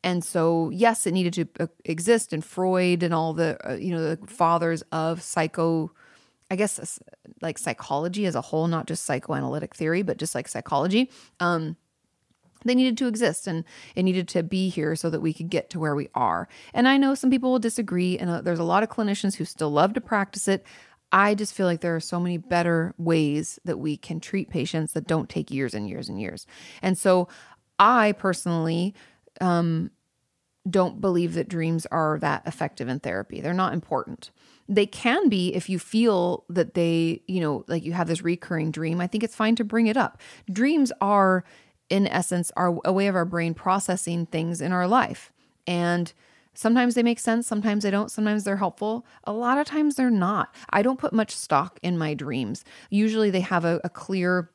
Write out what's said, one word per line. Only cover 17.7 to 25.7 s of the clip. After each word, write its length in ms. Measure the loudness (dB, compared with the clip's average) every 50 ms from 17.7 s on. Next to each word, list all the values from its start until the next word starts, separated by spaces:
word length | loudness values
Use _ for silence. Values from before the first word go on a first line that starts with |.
| -4 -4 -4 -2 -2 0 0 0 -2 -2
and, 100 | -2 -2
uh, 120 | -4 -2
there's 180 | -2 -2 -2 -2
a 60 | 0
lot 180 | 2 2 2
of 60 | 2 0
clinicians 480 | -2 -4 -2 -2 -2 0 -2 -4 -2
who 80 | -2 -8
still 260 | -8 -4 -4 -2 0
love 220 | 4 4 4 4
to 80 | 2 -4
practice 480 | -4 -2 -2 -2 -2 -2 -6 -4 0 0
it. 180 | 0 0 -2 -14 -20 -20 -20 -20 _ _ _ _
I 240 | 4 4 6 4 4
just 180 | 0 -2 -6 -2
feel 120 | 0 0
like 140 | 2 2 0
there 140 | 0 -2 -2
are 60 | -2
so 180 | -4 -4 -4 -4
many 180 | -2 -2 -4
better 580 | -4 -4 0 0 2 2 2 2 2 0 -2 -4 -2
ways 640 | 2 2 4 4 4 2 0 -2 -2 -4 -10 -10 _
that 140 | -6 -6 -4
we 180 | -2 -4 -4
can 220 | -4 -6 -8 -8 -8
treat 320 | -6 -4 -4 -4 -4 -2
patients 420 | -4 -4 -4 -2 -2 -4 -4 -2
that 140 | -4 -6 -2
don't 220 | 0 -2 -2 -2 -2
take 220 | -6 -6 -6 -4
years 220 | -4 -4 -4 -4